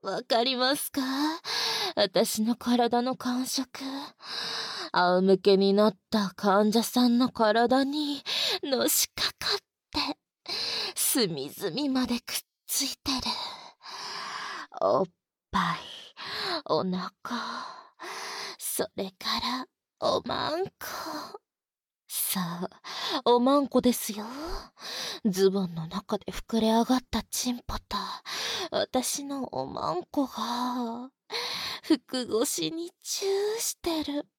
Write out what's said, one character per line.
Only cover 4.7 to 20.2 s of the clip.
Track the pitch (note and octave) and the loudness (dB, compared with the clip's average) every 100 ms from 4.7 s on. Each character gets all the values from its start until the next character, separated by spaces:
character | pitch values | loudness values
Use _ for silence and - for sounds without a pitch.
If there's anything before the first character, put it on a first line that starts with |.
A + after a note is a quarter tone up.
| - F4 | -8 -2
仰 | - F3+ F3+ | 2 4 6
向 | F#3+ F#3+ | 6 6
け | G3+ G3 | 8 6
に | G3 | 6
な | G3 G#3+ | 6 4
っ | G#3 _ | 2 _
た | A3 G3 - | -2 -2 0
患 | G#3 G3 G#3+ | 4 6 6
者 | A3 | 4
さ | A3 B3+ B3 | 2 4 4
ん | A#3+ | 6
の | B3+ | 2
体 | - A3 A3 A#3+ B3+ C#4 | 4 4 6 6 4 2
に | D4 D4 C#4 - - B4 G4 | -2 -2 -4 -4 -2 -2 -2
の | D4 B3+ A#3 | -2 0 2
し | - - | 2 0
か | - - - | -2 -4 -4
か | - G4+ | -4 -4
っ | _ _ _ | _ _ _
て、 | D4+ C#4 - _ _ - G4+ - A#4 G4+ - | -4 -4 -6 _ _ -10 -6 -4 -4 -6 -2
隅 | - C#4+ G#3 D#3 C#3 - | 0 2 2 0 -6 -6
々 | F#3 F3 D4 | -6 -2 0
ま | C4 B3 | 0 0
で | A#3+ | -2
く | - | -4
っ | - - _ - | -8 -8 _ -6
つ | - | -2
い | C#4 - | -2 -4
て | - | -4
る。 | C4 A#3 - - - - _ - - - - - - - - - - | -4 -4 -6 -8 -12 -18 _ -16 -12 -10 -10 -8 -8 -8 -10 -12 0
お | F#2+ A2+ | 2 4
っ | F3+ _ _ _ _ | 2 _ _ _ _
ぱ | F#3 F3 E3 | 0 0 -2
い、 | - - - - - - G4 E4+ - | -8 -16 -18 -14 -10 -6 -6 -6 0
お | D#3 | 0
腹、 | F#3+ F3+ F#3 _ - A#3+ - A#3+ - - - _ - - - - - - | 0 -2 -6 _ -8 -6 -6 -8 -10 -14 -20 _ -12 -10 -10 -10 -12 -10
そ | - - - - | -6 -4 -4 -4
れ | G3 | -8
か | _ - A#3 | _ -4 -4
ら | A#3+ B3+ C4 _ _ _ | -2 -4 -8 _ _ _
お | - - | 0 0